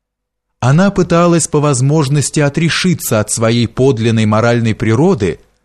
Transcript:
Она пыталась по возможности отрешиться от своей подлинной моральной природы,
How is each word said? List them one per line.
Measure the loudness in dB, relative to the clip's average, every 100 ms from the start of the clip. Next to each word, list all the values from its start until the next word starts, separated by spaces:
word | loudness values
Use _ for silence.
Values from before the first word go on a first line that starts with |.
| _ _ _ _ _ _
Она | 0 2 2
пыталась | 0 0 2 2 0 0
по | -2
возможности | 0 0 0 0 0 -2 -2 -2
отрешиться | -2 0 -2 -2 -2 -2 -2 -2
от | -2
своей | -2 0 0 -2
подлинной | 0 0 0 0 0 2
моральной | 2 2 0 0
природы, | -2 0 2 2 0 -2 -4 _ _